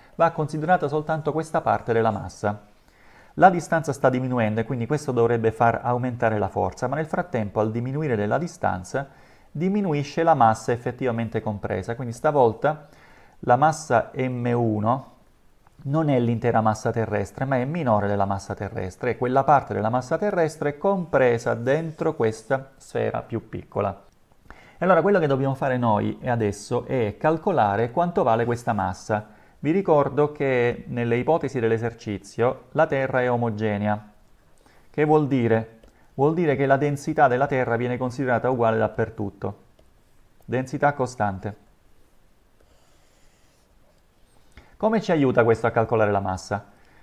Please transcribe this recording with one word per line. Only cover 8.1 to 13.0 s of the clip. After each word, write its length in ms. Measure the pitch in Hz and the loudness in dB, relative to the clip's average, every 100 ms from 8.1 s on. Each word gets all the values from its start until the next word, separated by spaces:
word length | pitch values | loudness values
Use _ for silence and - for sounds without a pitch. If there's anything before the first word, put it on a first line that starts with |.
| 110 | 0
della 200 | 104 131 | 0 -2
distanza 840 | 170 - 98 92 92 131 143 - - - - 147 | -4 -4 -4 -4 -6 -8 -8 -14 -20 -20 -14 -4
diminuisce 680 | 185 208 196 147 143 - | -2 0 0 -2 -2 0
la 120 | 165 | 2
massa 400 | 147 113 113 - | 4 4 2 -2
effettivamente 680 | 120 127 123 127 117 113 113 | -2 -4 -4 -2 -2 -4 -4
compresa, 540 | 110 104 104 98 95 117 | -4 -6 -4 -6 -6 -8
quindi 180 | 123 | -8
stavolta 760 | 117 151 147 117 107 143 156 - - | -2 0 4 4 2 -2 -2 -10 -20